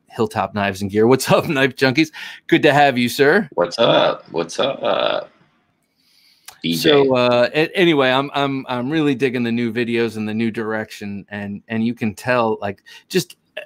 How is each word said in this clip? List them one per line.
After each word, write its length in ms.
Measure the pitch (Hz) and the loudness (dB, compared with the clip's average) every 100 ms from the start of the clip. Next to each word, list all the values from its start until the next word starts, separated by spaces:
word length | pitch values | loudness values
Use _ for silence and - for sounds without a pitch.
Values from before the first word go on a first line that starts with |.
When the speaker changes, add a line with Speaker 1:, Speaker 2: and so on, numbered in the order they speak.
| _ | _
Speaker 1:
Hilltop 460 | - 110 107 95 | -4 -4 -2 -4
Knives 280 | 104 101 95 | -2 -4 -4
and 100 | 101 | -2
Gear. 160 | 104 113 | 2 4
What's 240 | 131 - | 4 2
up, 140 | 190 143 | 0 0
<laughs> 20 | |
Knife 280 | 139 135 - | 0 -2 0
Junkies? 340 | 135 131 156 - - - - | 0 2 -2 -4 -18 -12 0
Good 160 | 165 | 4
to 100 | 151 | 4
have 240 | 139 143 123 | 6 4 2
you, 100 | 120 | 0
sir. 400 | 131 139 196 180 | 2 4 4 0
Speaker 2:
What's 260 | - 87 - | -2 -2 2
up? 500 | 127 156 - - - | 2 4 2 -2 -8
What's 280 | 82 85 - | -6 -6 -4
up? 680 | 131 - 113 76 55 53 - _ _ _ _ _ _ _ _ _ _ _ - - | -4 -2 -2 0 0 -2 -6 _ _ _ _ _ _ _ _ _ _ _ -20 -8
B 120 | - | -4
J. 60 | - | 0
Speaker 1:
So, 360 | 160 143 135 127 | 4 4 4 4
uh, 340 | 123 123 120 | 4 2 2
a-, 180 | 151 165 190 | 0 0 2
anyway, 320 | 175 147 131 | 2 4 2
I'm, 200 | 131 143 | 2 0
I'm, 320 | 143 139 135 127 | -2 -2 -4 -6
I'm 220 | 123 127 | -6 -2
really 260 | 160 147 127 | 0 0 0
digging 280 | 135 123 | -2 -2
the 80 | 117 | -2
new 200 | 117 117 | -2 -2
videos 460 | 113 117 117 117 107 | -2 -2 -2 -2 -4
and 100 | 107 | -6
the 60 | |
new 180 | 110 113 | -2 -2
direction, 760 | 113 107 110 110 - 104 101 - | -4 -6 -6 -8 -12 -12 -12 -12
and, 340 | 104 104 101 - | -12 -10 -12 -6
and 160 | 113 117 | -4 -2
you 80 | |
can 200 | 117 110 | -2 -6
tell, 440 | - 127 123 113 107 | -6 -2 0 0 -2
like, 240 | 101 98 - - - | -6 -10 -18 -20 -4
just, 300 | 180 - - _ - | -4 -4 -14 _ -20